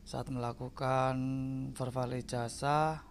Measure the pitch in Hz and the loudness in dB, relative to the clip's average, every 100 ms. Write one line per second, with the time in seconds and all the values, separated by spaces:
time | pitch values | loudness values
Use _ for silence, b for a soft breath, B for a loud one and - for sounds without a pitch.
0 | - 127 123 127 120 117 127 - 131 131 | -6 -6 -4 -2 -2 -4 -8 -2 2 4
1 | 131 131 131 131 131 131 135 131 127 123 | 4 2 0 0 -2 -2 -4 -2 -2 0
2 | 123 127 120 123 117 - 143 151 156 156 | 0 -2 -2 -2 -2 0 4 4 4 0
3 | - | -10